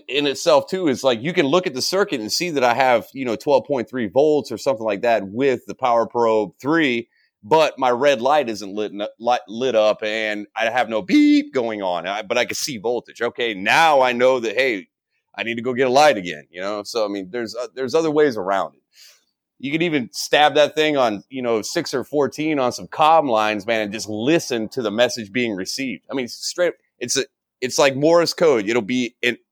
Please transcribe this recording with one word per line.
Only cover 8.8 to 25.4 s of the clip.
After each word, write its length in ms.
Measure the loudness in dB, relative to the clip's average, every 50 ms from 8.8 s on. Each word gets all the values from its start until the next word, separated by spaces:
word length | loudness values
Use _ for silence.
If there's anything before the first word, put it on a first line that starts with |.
| -6 -6
n-, 160 | -6 -8 -10 -10 -10 -4
light, 220 | -2 0 0 0 -2 -6
lit 260 | -6 -4 -2 2 2
up 280 | 4 4 4 2 0 -2
and 420 | -4 -4 -2 -2 -4 -4 -6 -8 -8 -6
I 160 | -4 -2 0
have 180 | 0 0 0 0
no 140 | -2 -4
beep 500 | -2 2 4 4 6 6 4 2 0 -2
going 300 | -2 -4 -2 -2 -4 -4
on, 240 | -2 -2 -2 -2 -4
I, 160 | -4 -6 -6
but 160 | -4 -2 -2 -2
I 60 | -2
can 100 | -2 -4
see 220 | -6 -6 -8 -8
voltage. 440 | -6 -4 -4 -4 -4 -6 -10 -8 -6
Okay, 320 | -6 -6 -4 -4 -4 -4 -4
now 460 | -2 0 2 4 6 6 6 4 4
I 120 | 4 2
know 260 | 2 4 4 4 4 2
that, 160 | -2 -2 0
hey, 320 | 0 0 0 -2 -4 -8 _ _ _ _ _ _ _ _ _ _
I 80 | -10
need 140 | -8 -6 -6
to 60 | -6
go 100 | -6 -4 -2
get 140 | 0 0 2
a 20 |
light 280 | 4 6 6 6 4 2
again, 280 | -2 -8 -10 -12 -14 _
you 100 | -12 -10
know? 240 | -8 -6 -6 -8 -8
So, 200 | -6 -4 -2 -2
I 40 | -2
mean, 220 | -4 -8 -8 -8
there's, 260 | -8 -8 -8 -8 -8
uh, 100 | -10 -12 -10 _
there's 220 | -8 -4 0 0
other 160 | 0 0 2
ways 240 | 2 2 2 2 0
around 380 | -2 -2 -2 -2 -2 -2 -4 -8
it. 60 | _ _ _ _ -20 -20 -20 _ _ _ _ _ _ _ _ _ _
You 140 | -8 -4
could 100 | -4 -2
even 260 | -2 0 -2 -2 -4 -6
stab 420 | -8 -10 -4 0 2 4 4 4 4
that 220 | 4 2 2 2
thing 200 | 0 0 2 2
on, 280 | 2 2 0 0 -4 -8 _
you 120 | -10 -6
know, 200 | -2 0 0 0
six 320 | -2 -4 -4 -6 -4 -4 -4
or 100 | -6 -4
fourteen 560 | -2 -2 0 0 0 -2 -4 -4 -2 -2 0
on 100 | 0 -2
some 160 | -2 -6 -10
comm 420 | -6 -2 2 4 6 6 4 4 2
lines, 380 | 2 2 2 0 0 -2 -2
man, 140 | -2 -2 -2
and 120 | -2 -4
just 160 | -6 -8 -8 -8
listen 600 | -6 -2 0 2 2 2 0 -2 -4 -4 -4 -6
to 140 | -6 -4
the 80 | -4 -2
message 400 | 0 2 2 0 0 -4 -10 -6
being 240 | -4 -4